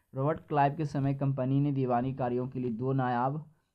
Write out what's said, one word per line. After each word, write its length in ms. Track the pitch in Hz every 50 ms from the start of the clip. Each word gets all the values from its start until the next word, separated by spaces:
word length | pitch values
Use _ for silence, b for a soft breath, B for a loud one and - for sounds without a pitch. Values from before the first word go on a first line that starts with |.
| b b -
रॉबर्ट 240 | 131 135 147 165 -
क्लाइव 360 | - - 156 147 139 143 143
के 100 | 165 156
समय 280 | 143 - 147 135 139 139
कंपनी 460 | 135 139 135 135 135 127 127 135 139
ने 120 | 143 147
दीवानी 420 | 139 135 131 123 120 120 127 135 131
कार्यों 340 | 131 135 123 123 123 127 127
के 120 | 131 131
लिए 120 | 123 127
दो 220 | 113 107 127 131 135
नायाब 580 | 135 127 123 123 120 123 135 143 160 151 b b b b b b